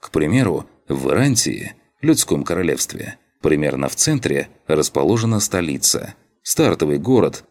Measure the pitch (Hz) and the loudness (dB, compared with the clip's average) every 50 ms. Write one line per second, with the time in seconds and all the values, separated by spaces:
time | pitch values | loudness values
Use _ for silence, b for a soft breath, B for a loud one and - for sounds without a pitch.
0 | - - - 78 76 76 98 131 131 98 80 - - - _ _ _ _ 69 67 | -20 -4 -2 -2 0 2 2 2 2 2 0 -4 -6 -10 _ _ _ _ -6 -4
1 | 65 65 69 90 131 143 127 - - - - - - - - _ _ _ _ _ | 0 0 2 2 2 2 2 0 0 -2 -4 -6 -10 -14 -14 _ _ _ _ _
2 | - 151 160 - - - 90 73 69 - 85 87 92 80 69 - - - - - | 2 2 2 2 2 0 0 -2 -2 -2 -2 -2 0 -2 -2 -2 -4 -8 -8 -12
3 | - - - _ _ _ _ _ - 73 78 73 76 73 67 65 69 67 - - | -12 -12 -14 _ _ _ _ _ 0 2 2 2 2 -2 -2 -2 -4 -4 -2 -2
4 | - 156 156 135 - - 71 69 71 - - _ _ - 78 76 76 - - 69 | 0 0 0 0 0 -2 -2 -2 -4 -6 -12 _ _ 0 0 0 0 0 0 0
5 | 69 80 107 117 113 113 113 104 101 - - 92 87 78 69 67 - - - - | 2 2 2 2 2 0 0 0 -2 0 -2 -2 -2 -2 -4 -2 0 0 -2 -2
6 | - - - _ _ _ _ _ _ - - - 160 120 87 - 82 76 73 71 | -4 -8 -16 _ _ _ _ _ _ -6 0 2 2 2 4 2 2 0 0 0
7 | 73 113 131 117 87 73 64 - - _ | 2 2 4 4 4 2 -2 -6 -20 _